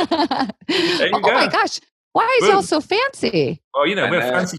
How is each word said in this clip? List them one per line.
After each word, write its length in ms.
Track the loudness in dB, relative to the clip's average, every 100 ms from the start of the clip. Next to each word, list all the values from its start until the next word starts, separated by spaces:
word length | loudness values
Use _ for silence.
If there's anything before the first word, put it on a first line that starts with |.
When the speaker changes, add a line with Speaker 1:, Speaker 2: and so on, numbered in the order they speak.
| 0 0 0 -2 -4 -6 -4
Speaker 1:
There 400 | 0 0 0 0
you 40 |
Speaker 2:
Oh 60 | 0
my 260 | 2 2 2
Speaker 1:
go. 40 |
Speaker 2:
gosh. 280 | 0 -2 -4 _ _ _
Why 260 | -2 0 2
is 60 | 4
y'all 80 | 4
Speaker 1:
Boom. 60 |
Speaker 2:
so 180 | 2 -2
fancy? 800 | 0 -2 -2 -4 -2 0 -2 -4 _
Speaker 1:
Well, 140 | -2 0
you 80 | 0
know, 100 | 0
Speaker 3:
I 40 |
Speaker 1:
we're 100 | 0
a 120 | 0
Speaker 3:
know. 60 | 0
Speaker 1:
fancy 200 | -2